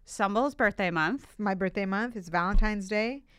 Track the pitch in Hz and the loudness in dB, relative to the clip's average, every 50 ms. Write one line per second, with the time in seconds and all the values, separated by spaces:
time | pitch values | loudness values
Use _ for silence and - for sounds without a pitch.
0 | _ - - - 208 196 202 220 269 294 - - 233 208 196 - 196 180 170 165 | _ -16 -4 -2 -2 0 2 2 0 0 0 2 2 2 2 0 -2 0 2 2
1 | 156 165 233 277 - - - - 208 196 190 185 190 185 - 208 196 190 190 202 | 0 0 0 -4 -6 -14 -10 -4 -2 -2 0 0 -2 -2 -2 -2 -4 -2 -2 -2
2 | 226 247 226 214 175 170 165 170 175 185 190 202 214 214 214 202 190 190 214 208 | -4 -4 -8 -10 -10 -2 -2 0 0 4 4 4 4 4 0 -2 -4 -2 -2 -2
3 | 220 233 269 277 - _ _ | -2 -2 -4 -8 -14 _ _